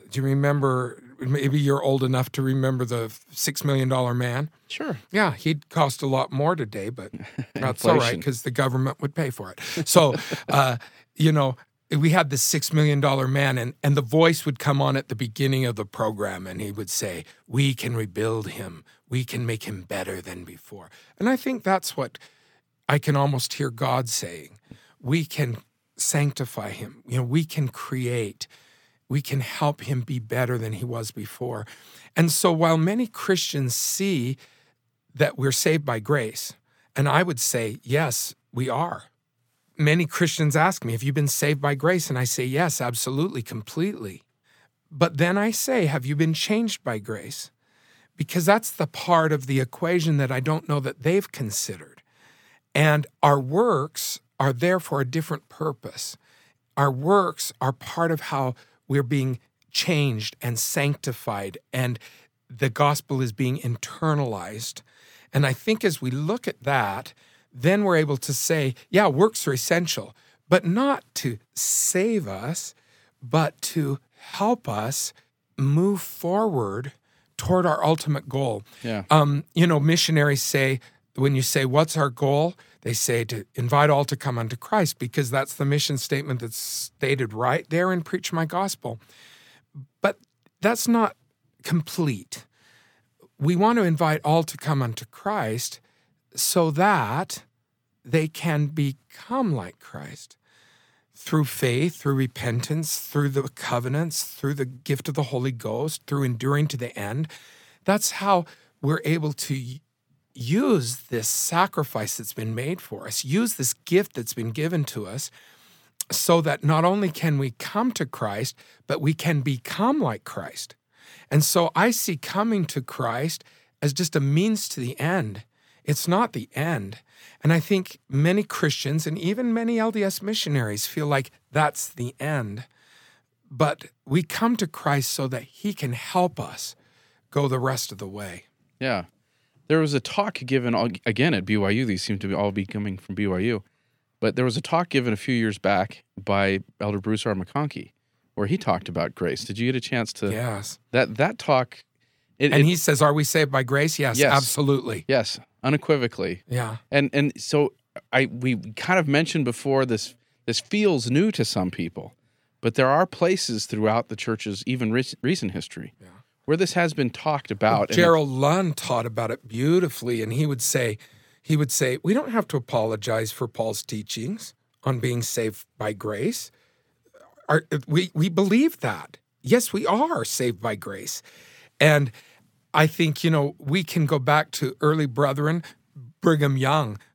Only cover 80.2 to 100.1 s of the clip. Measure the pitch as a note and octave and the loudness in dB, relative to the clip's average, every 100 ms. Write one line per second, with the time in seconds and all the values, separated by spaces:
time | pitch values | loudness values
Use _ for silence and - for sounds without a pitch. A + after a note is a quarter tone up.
80.2 | D3 C3+ - C#3+ C3+ C3 - _ _ - | 4 2 0 2 2 0 -6 _ _ 0
81.2 | C#3 C3 B2 C#3 C3 C#3+ D#3+ D#3+ C#3+ A#2+ | 2 2 2 0 2 4 2 2 0 0
82.2 | C#3 C#3+ E3+ - _ _ A2+ A#2 - A#2 | 2 2 0 -4 _ _ -4 -2 0 0
83.2 | A2 A2+ - - A#2+ C#3+ D3 C#3+ C#3 C#3 | 0 -6 -6 -4 2 6 6 4 2 -2
84.2 | C3+ A#2+ A2+ B2 - G#3+ D#3+ - A#2+ - | -4 -4 -4 -8 -2 2 2 -2 -4 -2
85.2 | B2 C3+ C#3 - C#3 D3 - C#3 - C#3 | 0 -2 -2 -2 0 0 0 -4 -2 -4
86.2 | D3+ B2+ A2+ - - - - - C3+ C3+ | -2 -6 -6 -8 -8 -8 -10 -4 -2 0
87.2 | A2+ A2 B2 D#3 - E3 F#3 F3 D#3 F3+ | -2 0 0 0 0 0 2 0 -4 -6
88.2 | - E3 D#3+ F3 G3 - A#2+ A2+ - - | -4 -4 -2 -2 -4 -4 -10 -12 -16 -20
89.2 | - - - _ _ C#3+ C3+ _ G3 - | -20 -20 -20 _ _ -20 -20 _ -2 -2
90.2 | _ _ _ _ G#3 A#3 A#3+ A#3 G#3+ - | _ _ _ _ 0 2 2 2 2 -2
91.2 | _ _ _ _ - E3 D#3 - D3+ G2+ | _ _ _ _ -2 -2 -2 -2 -2 -4
92.2 | - - - _ _ _ _ _ _ _ | -10 -16 -18 _ _ _ _ _ _ _
93.2 | - - C#3+ F3 G#3+ A#3 F3+ D#3+ D#3 D3+ | -20 -2 0 4 4 4 2 2 2 2
94.2 | D3 E3 D#3 - D3+ C#3 A#2+ A2 - - | 2 2 2 -4 -2 0 -2 -6 -14 -10
95.2 | G3 G#3 A2 A#2 - - _ _ _ _ | -4 -2 -2 -4 -6 -10 _ _ _ _
96.2 | _ G2+ - F3+ D#3+ D3 G3+ F3 G#2+ C#3 | _ -4 0 2 2 4 4 4 0 -2
97.2 | F#3+ - - _ _ _ _ _ A#2+ D#3+ | -4 -10 -16 _ _ _ _ _ -2 0
98.2 | D#3 - E3 D3+ C#3+ D#3 C#3+ C3+ _ - | 0 -2 0 0 0 0 -2 -4 _ -20
99.2 | - C4 A3 C3 F#2 - - - D2+ | -6 -2 0 -2 -6 -14 -16 -14 -14